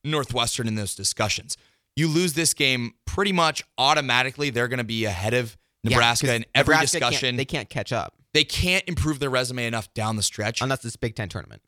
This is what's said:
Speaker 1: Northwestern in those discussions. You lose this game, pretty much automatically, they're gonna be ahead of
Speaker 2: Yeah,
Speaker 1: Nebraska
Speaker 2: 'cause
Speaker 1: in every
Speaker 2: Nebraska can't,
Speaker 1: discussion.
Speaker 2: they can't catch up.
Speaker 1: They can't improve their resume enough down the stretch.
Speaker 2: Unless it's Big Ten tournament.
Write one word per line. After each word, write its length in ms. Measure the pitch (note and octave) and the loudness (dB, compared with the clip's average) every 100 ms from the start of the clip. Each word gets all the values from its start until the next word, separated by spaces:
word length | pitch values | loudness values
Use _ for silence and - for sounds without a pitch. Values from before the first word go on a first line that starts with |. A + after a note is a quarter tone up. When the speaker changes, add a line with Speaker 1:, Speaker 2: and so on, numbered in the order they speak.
Speaker 1:
Northwestern 640 | D3 D3+ B2+ A#2+ A#2 - A2+ | -6 -4 -2 -2 -2 -2 -2
in 100 | G#2+ | -4
those 180 | G2 | -6
discussions. 640 | - F#2+ - G#2+ - - - _ _ _ - | -4 -4 -2 -2 -2 -6 -14 _ _ _ -2
You 120 | D#3+ | 0
lose 240 | D#3 F3+ | 2 2
this 220 | C#3+ D#3+ | 2 0
game, 400 | - C#3 B2+ A#2 _ - | 2 2 2 -4 _ -10
pretty 260 | - G3+ | -2 0
much 300 | F3+ D#3+ D3 - - | 2 2 0 -10 0
automatically, 720 | C3+ D#3 C3+ A#2+ B2+ C#3 D3 | 2 4 2 2 0 -2 -4
they're 160 | A#2+ A#2+ | 0 -2
gonna 140 | B2+ | -2
be 220 | A2 A2+ | -4 -2
ahead 300 | G#2+ F2+ G#2+ | -2 -2 0
of 220 | B2 A2+ - _ _ | 0 0 -10 _ _
Speaker 2:
Yeah, 80 | A2+ | 0
Speaker 1:
Nebraska 360 | B2 A#2 A#2 C#3 | 4 4 4 2
Speaker 2:
'cause 100 | A#2 | 0
Speaker 1:
in 100 | A2+ | 0
every 180 | C3 C#3+ | 0 4
Speaker 2:
Nebraska 240 | D#3 D3 E3+ | 4 4 2
can't, 100 | B2 | 0
Speaker 1:
discussion. 240 | C#3 C3 B2 | 0 -2 -2
Speaker 2:
they 80 | |
can't 240 | C3 D3+ G2 | -4 -6 -6
catch 240 | C3+ G2+ | -8 -4
up. 220 | A#2 - _ _ | -4 -6 _ _
Speaker 1:
They 100 | D3+ | 2
can't 400 | D3+ - F3+ F#3 - | 2 2 2 2 0
improve 320 | E3 D3+ C#3 | -2 -2 0
their 100 | C#3 | 0
resume 340 | B2+ B2 B2+ | 0 -2 -2
enough 300 | A#2 A2+ - | -4 -4 -6
down 220 | - A2 A2 | -4 -2 0
the 60 | |
stretch. 360 | - - G#2 - | -2 -2 -4 -2
Speaker 2:
Unless 240 | C3 C3+ | -2 -2
it's 120 | A#2 - | -4 -6
Big 180 | A#2+ | -6
Ten 140 | - G2+ | -6 -8
tournament. 340 | F#2 - - | -8 -12 -10